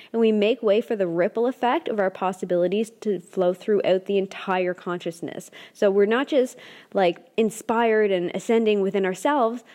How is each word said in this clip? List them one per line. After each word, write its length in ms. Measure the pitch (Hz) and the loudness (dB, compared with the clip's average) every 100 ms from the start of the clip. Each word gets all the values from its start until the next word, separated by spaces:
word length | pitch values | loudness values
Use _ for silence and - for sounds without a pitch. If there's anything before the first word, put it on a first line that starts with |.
| - | -6
and 80 | 226 | 0
we 100 | 226 | 2
make 320 | 214 202 247 | 4 2 2
way 160 | 220 202 | 2 0
for 160 | 233 220 | 0 -2
the 120 | 185 | -2
ripple 380 | 165 185 226 240 | 0 0 0 -2
effect 440 | 262 240 311 - | 0 0 0 -2
of 100 | 214 | -2
our 100 | 190 | -2
possibilities 800 | 190 185 190 185 180 180 202 226 - | -2 -4 -4 -2 0 2 0 -4 -6
to 180 | 214 185 | -4 -4
flow 340 | - - 180 | -4 -2 0
throughout 520 | 185 - 208 - 185 190 | 0 0 0 2 0 0
the 120 | 202 | -2
entire 560 | 190 - - 185 180 | -2 -6 -4 -2 -2
consciousness. 800 | 180 - 175 175 165 151 - - - - | -4 -6 -8 -8 -10 -10 -12 -14 -20 -20
So 180 | - 208 | -2 2
we're 140 | 196 202 | 4 2
not 240 | 233 - | 2 0
just, 260 | 294 254 - - - - | 0 0 -4 -20 -20 -8
like, 240 | 196 180 175 - - | 0 0 0 -6 -2
inspired 760 | 220 - - 226 233 214 214 | -2 -2 -4 0 2 2 2
and 200 | 185 175 | 0 -2
ascending 460 | - - 226 220 208 | -4 0 2 2 2
within 260 | 196 196 190 | 0 0 -2
ourselves, 600 | 180 285 294 226 240 - | -2 0 0 0 -2 -12